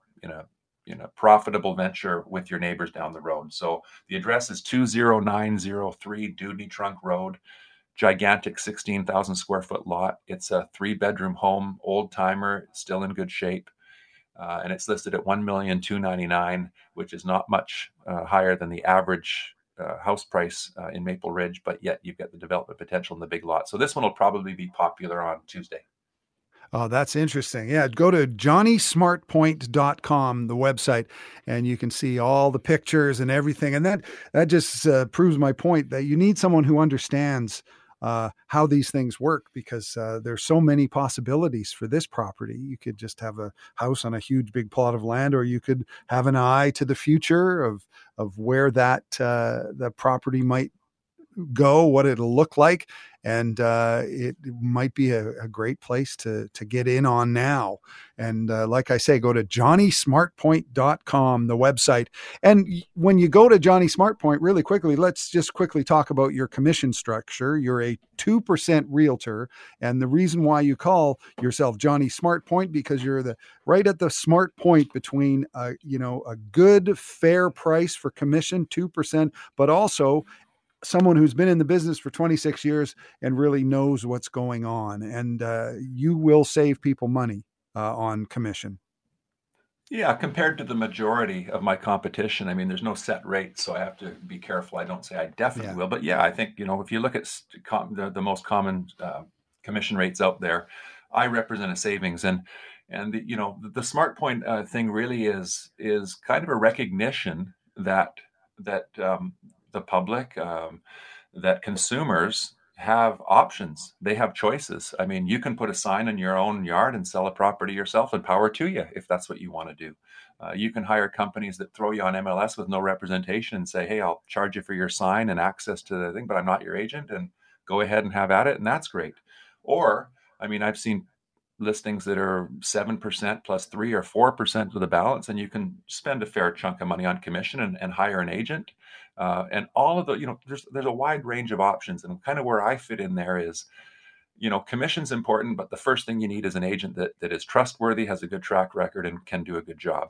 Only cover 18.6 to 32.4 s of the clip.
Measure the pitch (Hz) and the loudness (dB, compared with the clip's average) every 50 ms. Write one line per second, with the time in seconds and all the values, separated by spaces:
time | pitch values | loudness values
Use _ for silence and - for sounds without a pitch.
18.6 | 87 85 85 85 - 92 92 95 92 95 92 85 - - - - - - - _ | -4 -8 -8 -4 0 2 4 4 2 2 -2 -4 -4 -6 -8 -8 -10 -12 -16 _
19.6 | _ _ _ - 85 78 80 80 - 101 104 - - - - 92 87 87 - - | _ _ _ -12 -10 -10 -10 -6 -4 -2 -2 -2 -4 -2 -2 -2 -2 -2 -4 -10
20.6 | - - - 95 90 82 82 90 87 92 92 92 - 87 85 90 90 90 90 - | -14 -14 -14 -14 -12 -12 -10 -8 -8 -8 -8 -6 -8 -6 -4 -4 -4 -6 -8 -8
21.6 | _ 92 87 - - 90 - - - 90 85 - 90 - - 87 92 87 90 87 | _ -8 -8 -6 -6 -6 -6 -6 -8 -14 -14 -14 -14 -16 -16 -18 -8 -6 -6 -6
22.6 | - - - - 85 - 92 90 90 - 87 82 82 78 85 82 82 85 82 80 | -6 -8 -14 -18 -10 -6 -6 -6 -6 -8 -10 -14 -10 -10 -10 -8 -4 -4 -2 -2
23.6 | - - - 107 135 139 - 143 117 101 - - 101 101 101 101 95 95 92 92 | -2 -4 -4 -2 -2 -2 0 0 -2 -2 0 2 2 2 2 0 -4 -8 -8 -10
24.6 | 92 90 - - 87 82 - - 92 85 87 87 85 85 80 - - - - 92 | -12 -10 -2 -2 -2 -2 -2 -4 -8 -8 -6 -4 -4 -4 -6 -8 -10 -16 -18 -18
25.6 | - - - - - _ _ _ _ _ _ _ _ _ _ _ _ _ _ _ | -16 -14 -16 -16 -18 _ _ _ _ _ _ _ _ _ _ _ _ _ _ _
26.6 | - _ - 120 117 110 117 135 143 - - 151 160 151 135 143 131 - - 120 | -12 _ -4 -4 -2 0 0 0 0 0 0 0 0 0 0 -2 -4 -4 -6 -8
27.6 | 110 113 147 156 143 127 113 - 165 185 180 165 143 127 113 101 107 143 151 185 | -4 -2 0 2 2 2 2 4 6 6 6 6 4 2 0 0 4 6 6 8
28.6 | 214 226 233 208 - - - 165 180 175 175 170 - - - 160 156 160 156 156 | 8 6 6 4 2 2 4 4 4 4 4 2 -2 0 2 4 4 4 2 0
29.6 | 127 120 120 147 143 143 143 - - - 151 143 135 127 123 120 120 113 120 123 | -4 -2 0 2 2 2 0 -2 -2 0 2 2 2 0 -2 -2 -4 -4 -2 2
30.6 | 131 135 131 113 - 143 127 117 113 - - - - - - - - - 120 120 | 2 2 2 2 0 0 0 0 0 -4 -10 -20 -20 -20 -20 -14 -8 -4 -2 -2
31.6 | 120 123 123 117 123 120 - - - 131 123 123 120 127 139 139 | 0 -2 -2 -2 -4 -4 -4 -4 -2 -2 0 2 2 4 4 4